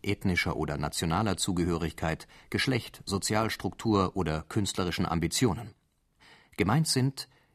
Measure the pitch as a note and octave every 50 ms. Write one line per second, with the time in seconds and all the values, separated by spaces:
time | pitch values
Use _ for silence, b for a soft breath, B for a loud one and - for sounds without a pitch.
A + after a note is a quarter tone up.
0 | - G2+ G2+ - - G2 F2 - - F2+ C#2+ B1 D#2 D2+ D2 D2+ D2 D2 - -
1 | F2+ E2 D#2+ F#2+ A2+ G#2+ F#2 - - - F#2 F2 E2+ F2+ E2+ D#2+ E2+ D#2+ - -
2 | F2 D#2+ D#2+ - - B B B B B - G#2 - - C3 A#2 - - - -
3 | - - G2 F#2+ - - G#2+ G#2+ A2+ G#2+ - - - F#2+ - - - A2+ G#2 G2
4 | F#2+ F2+ - G2 F2 D#2 D#2 D#2 - - - A2 G2+ - - - F#2 F2 - -
5 | F#2 - E2 E2+ E2 E2 - - C3 A#2 F2+ A#2 A2+ - - _ _ _ _ _
6 | _ _ _ b b b b b b b b - E2 F#2 A#2 D#3+ D#3+ - - C3
7 | B2 C#3 - - - b b b b b b